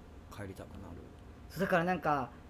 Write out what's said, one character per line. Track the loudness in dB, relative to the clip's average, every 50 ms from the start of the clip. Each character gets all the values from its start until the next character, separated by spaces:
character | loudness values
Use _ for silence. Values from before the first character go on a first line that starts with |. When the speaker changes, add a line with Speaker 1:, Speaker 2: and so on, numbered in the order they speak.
| -12 -14 -14 -14 -12 -10
Speaker 1:
帰 | -8 -6 -6 -6
り | -6
た | -6 -8
く | -8 -8
な | -10 -8 -8
る。 | -8 -10 -10 -12 -14 -14 -14 -14 -14 -14 -12 -8
Speaker 2:
そ | -2 0
う、 |
だ | 4 6
か | 6 6
ら | 6
な | 6 4
ん | 4
か、 | 4 4 6 4 4 2 -4 -10 -14 -12